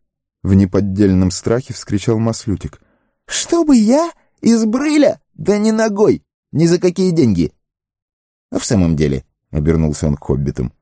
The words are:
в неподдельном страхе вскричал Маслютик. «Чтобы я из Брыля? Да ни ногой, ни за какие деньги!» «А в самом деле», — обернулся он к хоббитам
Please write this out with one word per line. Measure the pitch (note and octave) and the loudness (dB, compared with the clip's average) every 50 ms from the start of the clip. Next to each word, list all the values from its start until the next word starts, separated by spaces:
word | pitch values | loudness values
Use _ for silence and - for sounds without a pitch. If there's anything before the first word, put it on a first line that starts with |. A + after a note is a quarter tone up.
| _ _ _ _ _ _ _ _ - | _ _ _ _ _ _ _ _ 0
в | F#2+ G2 | 2 4
неподдельном | F#2+ G2 F#2 - G2 G2+ G2 F#2+ G2+ G#2 F#2+ F#2 F#2 F#2+ F2+ | 4 4 4 2 -2 -2 -2 0 0 2 2 2 2 2 0
страхе | - - - A2 A2+ B2+ - - A#2 | -2 -4 -4 -2 -2 -2 -4 -8 -16
вскричал | - - - G#2 G2+ - A#2+ A2+ A2 | -16 -10 -6 -6 -4 -2 -2 -2 0
Маслютик. | A2+ A2+ A2 - - G#2+ F#2+ - - C#2+ - - _ _ _ _ _ _ _ _ _ | -2 -4 -4 -6 -6 -6 -6 -6 -8 -14 -16 -16 _ _ _ _ _ _ _ _ _
«Чтобы | - - - - - E4+ E4+ E4 D4+ C4+ | -10 -8 -8 -4 -2 0 0 2 4 4
я | A#3 G#3 G#3+ B3+ D4+ E4+ E4+ - _ _ _ _ - | 4 4 4 2 2 0 -2 -6 _ _ _ _ -2
из | - A3 A#3 A3 A3+ | 2 2 2 2 2
Брыля? | G#3+ G#3+ C4+ D4 D#4 D4 D#4 C#4 - - - _ _ _ | 0 -2 -2 -2 0 2 2 2 2 0 -4 _ _ _
Да | - D#3+ F#3 G#3 | -8 -2 -2 0
ни | G#3 G#3 A3 | 0 0 0
ногой, | A3 A3 A3 A3+ G3+ G3 G#3+ D#3 - - _ _ _ _ _ _ - | 0 0 -2 -2 0 0 2 2 2 0 _ _ _ _ _ _ -2
ни | C#3+ E3+ | 0 2
за | E3 F3 F3 | 2 2 2
какие | - F3+ F3 - F#3+ F#3 | 0 -2 0 0 -2 0
деньги!» | E3 E3 C3+ A2+ F#2+ E2+ D#2 - _ _ _ _ _ _ _ _ _ _ _ _ _ _ _ _ _ _ _ - | 2 2 2 2 2 0 -2 -4 _ _ _ _ _ _ _ _ _ _ _ _ _ _ _ _ _ _ _ -10
«А | - - | -10 -8
в | - | -4
самом | - B2 G2 F2 E2 D#2+ | -2 0 0 2 0 0
деле», — | D2 D2+ C#2+ C2+ B1+ - _ _ _ _ - | 0 0 -2 -2 -4 -8 _ _ _ _ -8
обернулся | D2+ D#2 D2 E2 D#2+ E2 D#2 D2+ D2 - - | -6 -4 0 0 0 0 0 -2 -2 -2 -2
он | D2+ C#2+ | -4 -4
к | - - | -4 -4
хоббитам | - D2+ C#2 C#2 C#2+ - - B1 A#1+ _ _ | -4 -4 -4 -4 -6 -6 -6 -8 -8 _ _